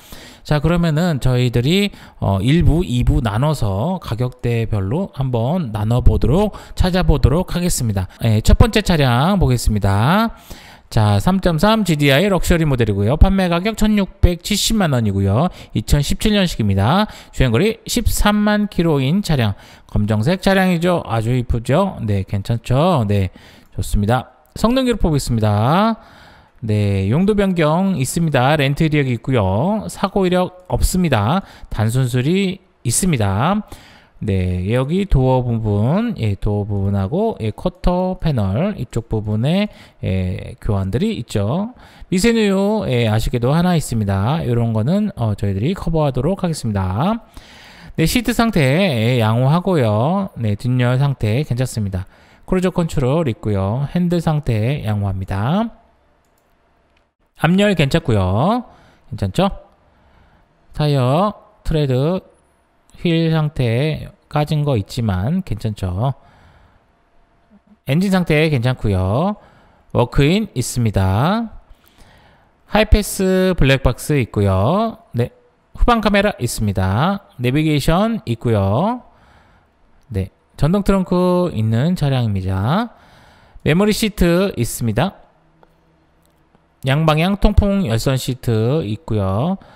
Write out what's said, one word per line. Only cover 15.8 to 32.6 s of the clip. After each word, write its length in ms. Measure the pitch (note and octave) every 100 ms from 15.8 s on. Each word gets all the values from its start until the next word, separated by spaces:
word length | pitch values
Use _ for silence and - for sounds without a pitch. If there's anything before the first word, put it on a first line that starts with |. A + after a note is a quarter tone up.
| - D3 C#3+ - A3
년식입니다. 760 | G#3 F3+ - G#2 G2 G#2 F#3 G#3+ - -
주행거리 460 | - C3 A2+ G#3+ - -
십삼만 840 | A#3+ - - G#3 G#3 G#3 G#3 G3+
킬로인 540 | - E3 C#3+ C3 G3
차량. 300 | G3+ C#3 G#2+ F#2+ - - -
검정색 540 | A2 G#2 G#2+ A#2+ F#3+
차량이죠. 640 | G3 F#3+ F#3 E3 F3+ F3 -
아주 300 | A#2 A2 B2+
이쁘죠? 600 | A#2 A#2+ A#2 D3 G3 -
네, 200 | A2 G2+
괜찮죠? 800 | F#2 G2+ - A#2 - B2+ F3+ D3+ G#2
네, 220 | G2+ F#2 - - - - -
좋습니다. 560 | - G#2 G2+ B2 - _ _ -
성능 300 | A3 B3+ B3
기록 160 | A3
보겠습니다. 960 | F3 C#3+ - A2+ G#2+ G#2 A#2+ F3 A3 A3 - - - - _ -
네, 500 | G#2+ G#2 G2+ G2 F#2+
용도 240 | D3 G3 G3+
변경 600 | G3 E3+ D3+ E3 G3 D3
있습니다. 580 | C3+ E3+ E3 C3+ C3 D#3
렌트 280 | C3+ C#3+
이력이 280 | D#3+ D3 C3+
있고요. 760 | A#2+ - B2 F#2+ G2 F3 G#3+ F3
사고 360 | - G3 G3+ F3+
이력 400 | F3+ F3+ - -
없습니다. 720 | - - F#3 E3+ A2+ G#2 F#3+ - - -
단순 380 | - A2 B2+ B2+
수리 520 | B2 C3+ F#3+ F#3+ -